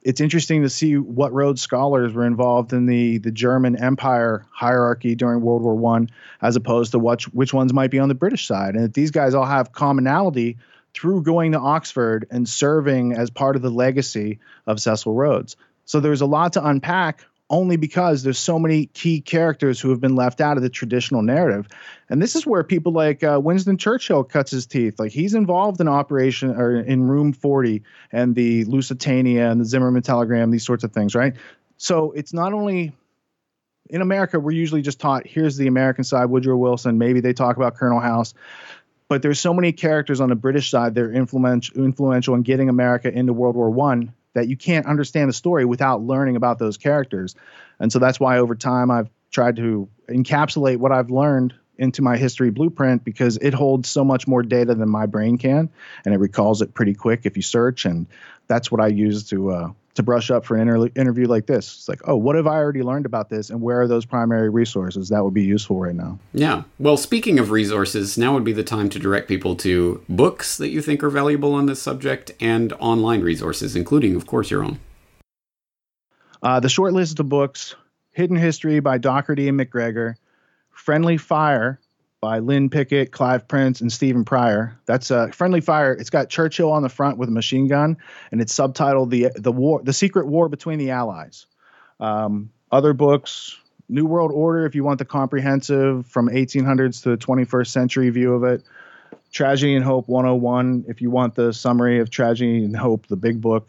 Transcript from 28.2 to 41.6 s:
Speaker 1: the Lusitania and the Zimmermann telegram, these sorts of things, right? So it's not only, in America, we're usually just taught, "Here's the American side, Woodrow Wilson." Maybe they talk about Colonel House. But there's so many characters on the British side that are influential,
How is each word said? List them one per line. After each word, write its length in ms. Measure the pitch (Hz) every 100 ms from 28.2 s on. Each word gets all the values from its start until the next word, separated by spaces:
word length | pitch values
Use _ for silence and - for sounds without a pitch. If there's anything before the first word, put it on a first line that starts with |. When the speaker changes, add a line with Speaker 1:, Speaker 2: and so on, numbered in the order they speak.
| 123
Speaker 1:
the 300 | 117 120 117
Lusitania 880 | 110 135 131 127 - 127 127 120 117
and 100 | 117
the 60 | 113
Zimmermann 360 | 131 127 123
telegram, 480 | 120 120 117 120 113
these 140 | 117
sorts 200 | - 120
of 80 | 110
things, 220 | 110 104
right? 200 | 117 135 127 - - _ _
So 360 | - 170 156
it's 200 | 143 147
not 220 | 170 180
only, 380 | 208 208 185 160 135 _ _ _ _ _ _ _ _ _
in 100 | 170
America, 380 | 190 196 190 165
we're 140 | 147
usually 300 | 165 165 156
just 180 | 143 139
taught, 260 | 147 135 -
"Here's 300 | 156 156 135
the 100 | 135
American 380 | 127 131 127
side, 220 | 131 135 123
Woodrow 300 | 127 131 127
Wilson." 400 | 123 123 127 113
Maybe 240 | 117 123
they 140 | 123
talk 220 | 123 123 120
about 200 | 123 117
Colonel 240 | 127 120
House. 340 | 120 117 117 - - - - - _ _ -
But 120 | 139
there's 200 | 147 147
so 120 | 180
many 200 | 175 175
characters 500 | 156 160 151 143 135
on 80 | 131
the 60 | 117
British 340 | 131 143 131
side 240 | 127 120
that 80 | 113
are 100 | 117
influential, 720 | 123 127 131 127 123